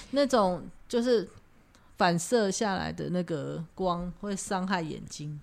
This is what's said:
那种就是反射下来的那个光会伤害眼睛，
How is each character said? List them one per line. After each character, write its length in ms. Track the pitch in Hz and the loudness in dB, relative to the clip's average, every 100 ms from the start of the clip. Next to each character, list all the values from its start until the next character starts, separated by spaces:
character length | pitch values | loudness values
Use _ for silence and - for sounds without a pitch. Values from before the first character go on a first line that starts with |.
| - | -4
那 160 | 277 277 | 0 4
种 340 | 233 190 175 - - - | 4 4 2 -6 -16 -2
就 120 | 240 | 0
是 260 | 240 226 170 - - - _ - - | 4 2 2 -10 -20 -20 _ -20 -10
反 240 | - 185 170 | 2 4 4
射 320 | - 240 196 | 2 2 2
下 240 | - 214 | 0 0
来 160 | 180 160 | 0 -4
的 180 | 165 147 | -4 -2
那 120 | 180 | -2
个 400 | 170 151 139 151 160 | -2 -4 -4 -8 -8
光 380 | - 185 175 175 165 | -2 -2 -2 -4 -8
会 160 | 208 | -6
伤 320 | 190 - 190 190 | -6 -4 -2 0
害 140 | 185 | -2
眼 200 | 156 - - | -2 -6 -10
睛， 300 | - 147 147 | -10 -10 -10